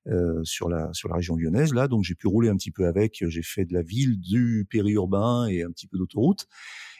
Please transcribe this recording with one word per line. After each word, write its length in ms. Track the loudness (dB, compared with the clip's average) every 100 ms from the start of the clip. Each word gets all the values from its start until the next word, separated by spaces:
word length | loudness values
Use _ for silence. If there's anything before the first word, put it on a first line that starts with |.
| -2
euh, 340 | 0 0 0
sur 240 | -4 -4 -2
la, 240 | -2 -4
sur 160 | -6 -4
la 80 | -4
région 220 | -2 -2
lyonnaise. 360 | 0 2 2
Là, 140 | 2 2
donc, 160 | 0
j'ai 120 | 0 -2
pu 120 | 0
rouler 220 | 4 4
un 80 | 2
petit 140 | -2
peu 160 | 0 2
avec. 360 | 4 0 0 -4
J'ai 180 | -4
fait 200 | -6 -4
de 100 | 0
la 100 | -2
ville, 360 | -2 0 2 0
du 480 | 0 2 2 0 0
périurbain 760 | 0 2 2 2 2 2 2 0
et 160 | -2
un 80 | -4
petit 160 | -8 -8
peu 100 | -6
d'autoroute. 480 | -4 2 2 2 -6 -20 -18 -16 -18